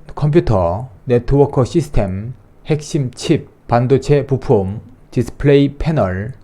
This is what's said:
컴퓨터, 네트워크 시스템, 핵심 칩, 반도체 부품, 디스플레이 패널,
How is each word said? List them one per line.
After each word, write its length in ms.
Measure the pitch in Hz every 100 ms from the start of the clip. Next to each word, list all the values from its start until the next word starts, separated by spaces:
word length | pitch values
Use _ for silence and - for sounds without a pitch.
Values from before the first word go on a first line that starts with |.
| -
컴퓨터, 760 | - 147 160 120 101 85 95 131 -
네트워크 600 | - 120 120 139 139 139
시스템, 680 | 120 - - - 101 95 113 - - _ -
핵심 440 | 151 - 156 127
칩, 380 | - - 156 - _ -
반도체 580 | 120 123 131 - 147
부품, 560 | 127 131 - 113 95 104 - - -
디스플레이 640 | 127 117 - 143 143 139 143
패널, 540 | - 151 95 90 110 -